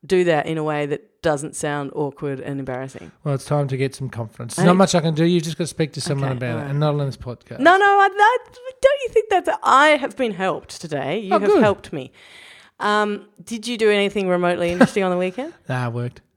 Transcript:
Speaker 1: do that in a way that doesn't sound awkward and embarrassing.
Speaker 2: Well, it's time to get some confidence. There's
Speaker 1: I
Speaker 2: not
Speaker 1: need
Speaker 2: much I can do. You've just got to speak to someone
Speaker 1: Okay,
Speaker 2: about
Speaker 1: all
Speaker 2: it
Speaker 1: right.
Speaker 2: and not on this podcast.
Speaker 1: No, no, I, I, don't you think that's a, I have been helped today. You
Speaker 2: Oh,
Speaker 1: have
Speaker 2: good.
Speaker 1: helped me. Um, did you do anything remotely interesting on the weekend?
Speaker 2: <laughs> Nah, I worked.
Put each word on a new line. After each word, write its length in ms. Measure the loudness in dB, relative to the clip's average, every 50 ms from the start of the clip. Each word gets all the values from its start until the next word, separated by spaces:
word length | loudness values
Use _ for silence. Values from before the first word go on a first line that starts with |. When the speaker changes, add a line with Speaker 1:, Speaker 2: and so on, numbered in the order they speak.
| -2
Speaker 1:
do 200 | 2 2 2 4
that 200 | 4 2 2 0
in 120 | -2 -4 -4
a 60 | -2
way 220 | -2 -2 -2 -2 -4
that 340 | -6 -8 -8 _ _ _
doesn't 340 | -2 -2 -2 -2 -4 -10 -10
sound 360 | -6 -6 -4 -4 -4 -6 -6 -6
awkward 460 | -4 -6 -6 -6 -8 -8 -8 -8 -8
and 180 | -8 -8 -8 -8
embarrassing. 520 | -6 -8 -8 -8 -10 -12 -14 -16 -18 -20 _ _ _
Speaker 2:
Well, 120 | -4 -4
it's 100 | -4 -2
time 240 | -2 -2 0 0 -2
to 80 | -2 -2
get 180 | -4 -4 -4
some 140 | -8 -10 -10
confidence. 460 | -8 -8 -10 -10 _ -14 -14 -10 -2
There's 80 | 2 4
Speaker 1:
I 40 | 4
Speaker 2:
not 60 | 6
Speaker 1:
need 40 | 6
Speaker 2:
much 160 | 4 4 4
I 40 | 0
can 140 | 0 0 0
do. 100 | 2 2
You've 200 | 2 2 0 0
just 140 | -2 -6 -6
got 60 | -8
to 40 | -8
speak 260 | -4 -4 -4 -4 -4
to 80 | -8
someone 280 | -6 -4 -4 -2 -2 -4
Speaker 1:
Okay, 60 | -4 -4
Speaker 2:
about 140 | -4 -4
Speaker 1:
all 60 | -4 -6
Speaker 2:
it 40 | -6
Speaker 1:
right. 80 | -4
Speaker 2:
and 80 | -2 0
not 140 | 0 0 0
on 100 | 0 -2
this 100 | -4 -6 -8
podcast. 420 | -12 -14 -14 -14 _ _ -8 2
Speaker 1:
No, 180 | 4 6 6 6
no, 80 | 6
I, 240 | 4 4 4 4 2
I, 260 | 4 4 4 4 4 2 -4 -8 -20 -18 -16 -18 -14 _
don't 200 | 2 2 2 2 -4
you 60 | 0 0
think 160 | 0 0 2
that's 180 | 0 0 0 0
a, 100 | -4 -2 2
I 240 | 4 6 6 6 6
have 280 | 4 2 0 -6 -4 -4
been 160 | -4 -4 -4
helped 480 | -4 -4 -4 -4 -4 -8 -14 -18 -16
today. 380 | -10 -8 -6 -6 -4 -4 -6 -6
You 160 | -4 0 0
Speaker 2:
Oh, 40 | 2
Speaker 1:
have 80 | 4 4
Speaker 2:
good. 140 | 4 6 6
Speaker 1:
helped 300 | 4 2 0 -6 -12 -10
me. 180 | -10 -10 -12 _ -20 -20 -20 -20 -20 -20 -20 -20 -20 -20 _ _ _
Um, 460 | -2 0 2 2 2 0 -2 -6 -8 _ _ _ -14
did 240 | -12 -12 -10 -6 -6
you 100 | -4 2
do 120 | 2 4
anything 380 | 4 4 2 0 0 -2 0 0
remotely 420 | 0 2 2 0 0 0 -2 -2
interesting 320 | 2 2 2 2 2 -2 -2
on 80 | 0
the 60 | 0 -2
weekend? 360 | -2 -4 -4 -8 -10 -10 -12 _
Speaker 2:
<laughs> 100 | _ -8
Nah, 160 | -6 -4 -4
I 20 | -4
worked. 320 | -6 -6 -8 -8 -10 -14 _ _ _